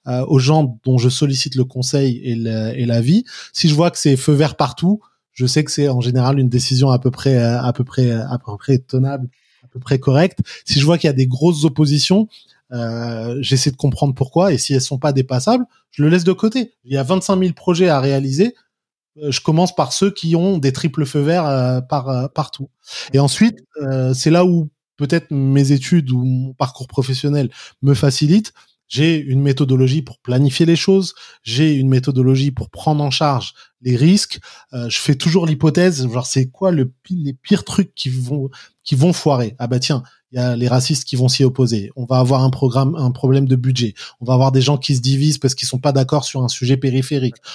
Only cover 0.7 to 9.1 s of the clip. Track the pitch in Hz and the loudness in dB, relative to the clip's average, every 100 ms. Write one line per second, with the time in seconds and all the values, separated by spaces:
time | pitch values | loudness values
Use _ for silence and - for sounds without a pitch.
0.7 | 113 131 127 127 127 143 131 147 131 127 | -2 0 2 2 2 0 -2 -2 -2 -2
1.7 | 127 127 143 135 120 127 117 113 110 110 | -4 -2 0 0 -2 -4 -4 -4 -4 -4
2.7 | 131 120 117 120 208 - - - - 165 | -2 0 0 2 2 0 -10 -12 -2 2
3.7 | 147 170 - 147 131 156 143 151 - 156 | 2 2 0 0 2 2 2 2 0 -4
4.7 | - 175 208 _ _ _ - 127 151 151 | -2 -2 -2 _ _ _ -4 -2 0 -2
5.7 | - 143 127 123 127 123 143 127 123 - | -2 0 0 0 0 2 2 2 0 0
6.7 | 127 139 127 127 - 139 127 117 120 123 | 2 2 2 0 -2 0 2 2 0 -2
7.7 | 117 127 - 123 113 - 123 - 104 - | -4 -4 0 0 0 -4 -8 -10 -8 0
8.7 | 131 - 131 135 | -2 0 -2 -2